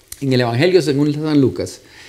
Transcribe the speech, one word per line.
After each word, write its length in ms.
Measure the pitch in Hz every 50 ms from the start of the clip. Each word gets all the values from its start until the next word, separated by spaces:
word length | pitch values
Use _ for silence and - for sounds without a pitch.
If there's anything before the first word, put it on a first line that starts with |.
| _ - - -
En 120 | 143 135 131
el 80 | 123
Evangelio 400 | 123 117 117 120 160 180 180 180
según 320 | 143 156 139 139 147 151 143
San 260 | 147 156 156 151 143
Lucas, 420 | 131 113 - - - - - - - - - - -